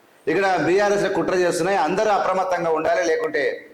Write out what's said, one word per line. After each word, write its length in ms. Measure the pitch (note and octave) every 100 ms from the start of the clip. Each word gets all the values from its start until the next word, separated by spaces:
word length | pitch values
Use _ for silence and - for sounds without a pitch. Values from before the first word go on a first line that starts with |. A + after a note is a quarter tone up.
| _ _ -
ఇక్కడ 260 | E3 G3 F3+
బీఆర్ఎస్ 600 | D3 F#3+ G#3 G3+ F#3+ F3
కుట్ర 200 | D#3 F#3
చేస్తున్నాయి, 420 | F3+ - F3 G3
అందరూ 320 | D#3 F#3+ G#3+
అప్రమత్తంగా 640 | F#3+ F3+ F#3 F#3 F3 E3+
ఉండాలి, 320 | D#3 E3 F3+
లేకుంటే 680 | E3 D#3+ D#3 D3+ B2+ - -